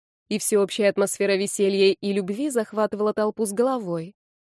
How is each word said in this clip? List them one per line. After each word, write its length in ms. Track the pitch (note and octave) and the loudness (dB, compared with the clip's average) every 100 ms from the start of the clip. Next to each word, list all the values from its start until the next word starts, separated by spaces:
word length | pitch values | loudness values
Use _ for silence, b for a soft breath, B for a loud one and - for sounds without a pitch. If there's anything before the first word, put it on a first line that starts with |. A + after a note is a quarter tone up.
| _ _ _ | _ _ _
и 100 | G#3 | -4
всеобщая 520 | - G#3+ G3 - G#3 | 0 2 0 2 0
атмосфера 460 | G3 G3 - G3+ G3 | 2 0 0 0 0
веселья 580 | G3+ - G3 F#3+ G3 | 0 0 0 4 4
и 180 | - G3+ | 4 -2
любви 380 | G3 F#3 G#3 D4 | -2 -2 -4 -2
захватывала 640 | A#3+ G#3+ G#3 G#3 G3+ G#3+ | -2 -2 -2 -2 0 -2
толпу 320 | G#3+ G#3+ G#3+ G#3+ | 0 -2 -2 -4
с 60 | |
головой. 600 | G3+ B3 C4 F#3+ E3+ E3 _ _ _ | 0 0 0 -4 -6 -8 _ _ _